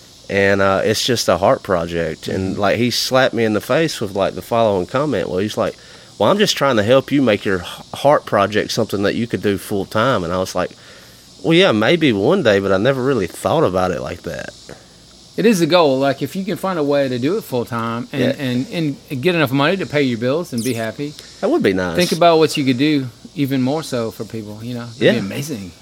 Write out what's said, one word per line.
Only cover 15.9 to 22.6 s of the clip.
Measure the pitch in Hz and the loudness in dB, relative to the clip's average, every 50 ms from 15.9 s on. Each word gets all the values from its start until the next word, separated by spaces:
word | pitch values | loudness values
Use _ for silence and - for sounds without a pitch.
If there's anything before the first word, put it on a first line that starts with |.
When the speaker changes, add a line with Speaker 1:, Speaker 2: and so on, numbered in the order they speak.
| 131 131 | 4 2
Speaker 2:
Like, | 135 139 131 - | 0 0 -2 -2
if | 147 127 - | -4 -6 -6
you | 190 190 | -6 -6
can | 208 175 | -6 -6
find | - - 190 185 160 | -6 -4 -4 -4 -2
a | 147 | -2
way | 143 143 143 139 131 | 0 0 0 0 0
to | 127 123 | -2 -2
do | 123 147 190 | -2 -2 -2
it | 220 - | -2 -4
full | - 135 123 113 | -4 -4 -4 -4
time | - 117 117 113 117 117 117 123 - | -4 -4 -4 -4 -4 -4 -6 -8 -8
and, | - 135 | -4 -2
Speaker 1:
Yeah. | 127 123 - - 143 | -2 -2 -2 -2 -4
Speaker 2:
and, | 127 123 123 135 - - 175 160 147 135 - - - | -4 -2 -4 -4 -4 -4 -4 -4 -4 -4 -6 -10 -10
and | 151 127 | -6 -4
get | 127 180 175 | -2 0 0
enough | 165 151 120 | 2 0 0
money | 131 143 139 156 196 190 | 2 2 2 2 0 -2
to | 175 | -4
pay | 117 - 147 | -2 0 0
your | 143 131 120 107 | 0 0 0 -2
bills | 120 127 139 170 175 - | -2 -2 -2 -2 -4 -4
and | 139 117 | -6 -4
be | 110 131 117 | -4 -2 -4
happy. | 113 113 110 107 - 147 147 147 - - - - - | -4 -4 -6 -6 -8 -10 -10 -10 -14 -20 -20 -10 -4
Speaker 1:
That | - 208 | -2 0
would | 311 339 | 2 2
be | 180 107 | 2 2
nice. | 92 92 92 90 85 | 2 2 0 0 0
Speaker 2:
Think | 175 175 - | 0 0 0
about | - 156 170 170 165 160 | 2 4 4 6 6 6
what | 160 147 - | 4 2 2
you | 160 | 0